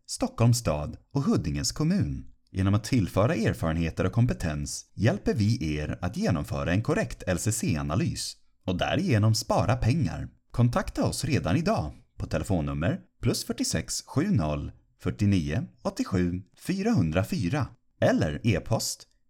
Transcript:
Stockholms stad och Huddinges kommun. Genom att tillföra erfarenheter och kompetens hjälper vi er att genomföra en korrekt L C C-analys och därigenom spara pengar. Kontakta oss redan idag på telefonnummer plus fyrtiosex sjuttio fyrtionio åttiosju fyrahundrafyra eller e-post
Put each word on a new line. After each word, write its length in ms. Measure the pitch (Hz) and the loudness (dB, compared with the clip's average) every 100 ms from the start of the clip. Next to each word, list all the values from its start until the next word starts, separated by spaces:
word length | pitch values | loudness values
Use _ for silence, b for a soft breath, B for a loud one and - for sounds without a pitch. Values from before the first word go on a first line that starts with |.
| - | -12
Stockholms 520 | - 262 - 117 117 | -6 -4 2 4 4
stad 400 | - 76 76 78 _ | 2 -2 -2 -10 _
och 100 | 139 | -2
Huddinges 480 | 151 208 80 71 143 | 2 2 0 -2 -4
kommun. 540 | - 156 196 78 65 - - _ | -2 0 0 0 -4 -10 -20 _
Genom 220 | 95 95 | 0 2
att 100 | 104 | 2
tillföra 520 | - 131 87 - 110 180 | 2 0 2 2 2 2
erfarenheter 680 | 190 90 82 80 82 - 85 | 0 0 0 0 -2 0 0
och 60 | |
kompetens 760 | - 123 180 85 73 73 - - | 2 2 2 -2 -4 -6 -8 -12
hjälper 400 | - 107 196 - | 0 2 2 0
vi 420 | 185 104 120 80 73 | 2 2 0 -2 -2
er 220 | 76 - | -4 -4
att 160 | 87 175 | -4 -2
genomföra 540 | 214 82 - 69 73 | -2 0 -2 -4 0
en 120 | 90 | 0
korrekt 400 | 117 175 170 - - | 0 0 -2 -6 -4
L 120 | 87 | -2
C 120 | - | 0
C-analys 840 | - 190 78 71 82 82 107 - - _ _ - | -2 0 -2 -2 -2 -2 -4 -8 -10 _ _ -4
och 120 | 90 | -2
därigenom 580 | 69 85 190 110 110 110 | 0 0 2 4 4 2
spara 400 | - 202 104 - | 2 0 2 2
pengar. 540 | 110 113 92 73 69 - _ | 2 2 0 -2 -10 -14 _
Kontakta 540 | - 120 147 - - 254 | 2 2 2 -2 -2 -2
oss 200 | - - | 0 0
redan 320 | 120 78 127 | 0 2 0
idag 360 | 170 208 76 - _ - | 2 0 -2 -6 _ -10
på 80 | - | -4
telefonnummer 760 | 80 80 90 71 71 85 175 - - | -4 0 0 0 0 0 -2 -6 -4
plus 240 | 113 - - | -2 -2 -4
fyrtiosex 580 | 226 262 - - - - | -4 -2 -2 -4 -8 -4
sjuttio 640 | - 185 151 76 73 67 - _ _ | -2 2 2 2 -2 -6 -12 _ _
fyrtionio 640 | 90 - 101 98 71 80 180 - | -6 0 4 4 2 -2 -4 -6
åttiosju 600 | 190 196 262 90 90 92 - _ | -8 -4 -2 0 0 -2 -8 _
fyrahundrafyra 1120 | - 196 196 208 80 80 110 185 87 143 - - _ - | -6 -4 0 2 2 2 0 0 -2 -2 -4 -8 _ 0
eller 400 | 151 240 85 73 | 2 4 2 0
e-post 640 | 117 85 - 123 - - - _ _ | 0 0 0 -2 -2 -8 -14 _ _